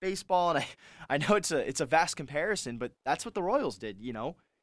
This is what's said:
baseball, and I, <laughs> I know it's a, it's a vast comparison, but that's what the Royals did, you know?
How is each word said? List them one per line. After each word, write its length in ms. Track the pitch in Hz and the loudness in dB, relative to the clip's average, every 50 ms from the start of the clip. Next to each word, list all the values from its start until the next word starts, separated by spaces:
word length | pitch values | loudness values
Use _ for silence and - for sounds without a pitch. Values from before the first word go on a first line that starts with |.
baseball, 500 | 185 190 196 - - - 185 180 175 170 | -4 -4 -4 -4 -2 0 2 4 4 4
and 80 | 160 139 | 2 2
I, 60 | 127 - - - - - - - - - | 0 -2 -8 -16 -20 -20 -20 -18 -4 -2
<laughs> 60 | 135 | 0
I 40 | 147 | 0
know 160 | 151 185 208 | 4 4 4
it's 160 | 208 - - | 4 4 2
a, 160 | 170 135 107 | 0 0 0
it's 140 | - 131 - | 0 -2 -2
a 60 | 151 | 0
vast 280 | 120 156 160 175 - - | 4 4 4 4 2 -2
comparison, 640 | - 147 - 147 147 170 214 208 - - 127 120 113 | -6 -8 -4 -2 -2 0 0 -2 -2 -4 -6 -6 -6
but 140 | 123 120 - _ _ | -6 -8 -8 _ _
that's 200 | 131 151 - - | 0 0 0 -2
what 100 | 233 - | -6 -4
the 80 | 208 | -2
Royals 360 | 175 185 247 294 247 143 110 - | 0 2 2 2 0 0 -4 -4
did, 220 | 113 107 98 98 | -8 -10 -10 -8
you 120 | 113 127 | -10 -8
know? 240 | 113 107 117 151 175 - _ _ _ _ | -6 -6 -6 -6 -8 -10 _ _ _ _